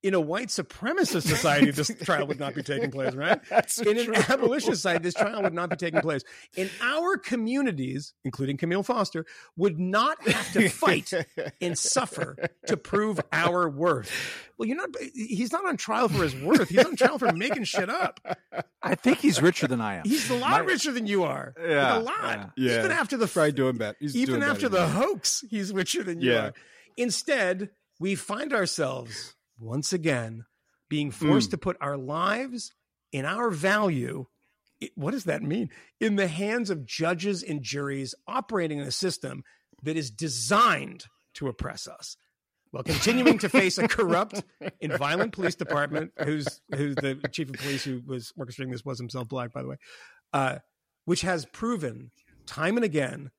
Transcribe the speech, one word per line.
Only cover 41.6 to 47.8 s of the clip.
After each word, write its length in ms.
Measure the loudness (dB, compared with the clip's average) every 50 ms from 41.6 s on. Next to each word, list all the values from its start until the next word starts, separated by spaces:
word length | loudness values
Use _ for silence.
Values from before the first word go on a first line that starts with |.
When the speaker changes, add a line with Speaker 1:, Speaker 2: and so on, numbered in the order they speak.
| -8 -8 -8 -10 -12
Speaker 1:
us, 300 | -14 -14 -16 -16 -16 -16 _ _ _ _ _ _ _ _ _ _ _
while 120 | -12 -8 -4
continuing 540 | -2 -2 2 2 2 4 6 6 6 6 6
to 100 | 2 4
face 280 | 4 4 4 4 2
a 100 | 2 2
corrupt 560 | 2 2 2 2 4 4 2 2 0 -4 -10 -10 _ _ _ -12 -12 -10 _
and 120 | -6 -4 -2
violent 340 | -2 0 0 0 0 0 -2
police 240 | -2 -2 -2 -2 -2
department, 560 | -2 -6 -2 0 0 0 0 -2 -6 -6 -6 _ -4 -2
who's, 360 | -2 -2 -2 -2 -6 -6 -8 _ _ -4
who 200 | -2 -2 -2 -2
the 240 | -2 -2 -2 -4 -4 -6 -6
chief 180 | -4 -6 -6 -6
of 60 | -8
police 280 | -8 -4 -4 -4 -4